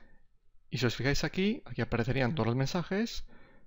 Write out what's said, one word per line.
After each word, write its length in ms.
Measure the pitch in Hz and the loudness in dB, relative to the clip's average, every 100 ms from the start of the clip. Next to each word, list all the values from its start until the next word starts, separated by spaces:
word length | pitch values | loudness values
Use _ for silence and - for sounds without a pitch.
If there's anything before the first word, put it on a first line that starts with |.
| - - - - - - - | -20 -20 -20 -20 -20 -20 -8
y 100 | 127 | 0
si 60 | 120 | 0
os 100 | - | 2
fijáis 280 | 127 143 | 2 2
aquí, 380 | 160 - 196 226 - | 0 2 0 0 -4
aquí 160 | 123 | -4
aparecerían 540 | 117 120 117 135 123 135 | 0 2 2 2 2 2
todos 120 | 110 | 2
los 80 | 123 | 2
mensajes. 680 | 135 185 - 190 233 - - - - - | 0 0 0 0 -2 -4 -8 -10 -18 -20